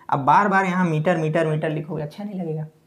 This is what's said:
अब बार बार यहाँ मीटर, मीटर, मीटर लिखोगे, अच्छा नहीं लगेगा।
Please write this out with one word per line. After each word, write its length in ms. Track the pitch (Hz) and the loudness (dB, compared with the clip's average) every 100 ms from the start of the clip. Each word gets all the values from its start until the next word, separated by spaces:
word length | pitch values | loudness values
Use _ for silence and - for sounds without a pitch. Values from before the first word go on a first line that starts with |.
| - | -4
अब 100 | 139 | 0
बार 280 | 135 170 208 | 4 4 4
बार 180 | 196 190 | 2 2
यहाँ 200 | 180 180 | 2 2
मीटर, 320 | 156 160 170 | 2 2 0
मीटर, 300 | 156 165 160 | 0 0 0
मीटर 220 | 156 160 | 0 -2
लिखोगे, 320 | 156 156 156 | -4 -6 -8
अच्छा 200 | 151 - | -8 -10
नहीं 160 | 208 190 | -10 -8
लगेगा। 260 | 170 156 156 - | -6 -6 -8 -14